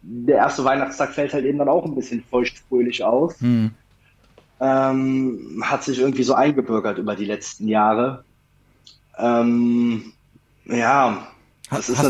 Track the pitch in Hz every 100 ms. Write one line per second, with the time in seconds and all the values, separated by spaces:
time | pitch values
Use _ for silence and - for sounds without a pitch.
0 | 85 120 120 139 139 - 131 139 139 -
1 | 139 - 143 143 135 143 143 - 160 131
2 | - 117 - 123 120 - - 127 120 -
3 | 98 123 165 - 123 120 110 - _ _
4 | _ _ _ _ _ - 135 135 135 131
5 | 131 131 131 113 - 92 110 139 - 127
6 | 139 131 120 - 147 139 117 110 107 98
7 | 107 101 101 104 - - 107 107 107 110
8 | 127 131 - _ _ _ _ _ - -
9 | _ - 120 120 120 120 120 120 120 110
10 | - - _ _ _ _ - 120 117 139
11 | 123 98 - - _ _ - 120 113 123